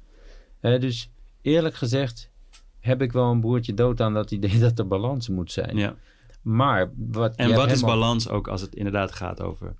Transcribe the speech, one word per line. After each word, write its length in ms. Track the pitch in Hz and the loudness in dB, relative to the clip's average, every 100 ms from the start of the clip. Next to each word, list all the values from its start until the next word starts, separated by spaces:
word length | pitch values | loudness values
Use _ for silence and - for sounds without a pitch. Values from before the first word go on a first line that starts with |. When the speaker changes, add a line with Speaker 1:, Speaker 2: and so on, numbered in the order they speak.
| - - - - - - | -20 -20 -20 -20 -20 -4
Speaker 1:
Eh, 200 | 120 127 | 2 2
dus 320 | 127 117 - - - - | 0 -4 -10 -18 -20 -6
eerlijk 340 | 139 160 160 - | 0 2 2 -2
gezegd 560 | 120 139 131 - - - - - - - | -2 0 -2 -6 -20 -20 -20 -20 -20 -6
heb 220 | 123 131 | -2 0
ik 100 | 131 | 0
wel 200 | 123 120 | 2 2
een 80 | 117 | 2
broertje 320 | 113 123 117 | 2 0 0
dood 280 | 104 123 117 | 0 2 2
aan 120 | 110 | 0
dat 180 | 107 101 | 0 -2
idee 280 | 104 101 113 | -2 2 4
<laughs> 40 | 120 | 4
dat 120 | 117 | 2
er 80 | 98 | 0
balans 420 | 95 120 135 117 | -2 -2 -4 -4
moet 220 | 92 87 | -4 -4
zijn. 260 | - 85 107 | -6 -4 -2
Speaker 2:
Ja. 180 | 104 - - _ - - | -2 -4 -20 _ -20 -10
Speaker 1:
Maar 500 | 110 113 139 101 92 - | -2 2 4 2 0 -4
wat, 400 | 113 117 113 - | -6 -2 -2 0
Speaker 2:
En 120 | 120 | 2
Speaker 1:
je 40 | |
Speaker 2:
wat 80 | 117 | 4
Speaker 1:
hebt 120 | 123 127 | 4 2
Speaker 2:
is 60 | |
Speaker 1:
helemaal 180 | 120 113 | 2 2
Speaker 2:
balans 280 | 113 117 113 | 2 0 -2
ook 180 | - - | -4 -4
als 140 | 98 | -6
het 140 | 92 - | -8 -6
inderdaad 360 | 101 101 95 | -4 -2 -2
gaat 300 | - 90 87 | -4 -8 -8
over 340 | 92 87 90 | -8 -8 -12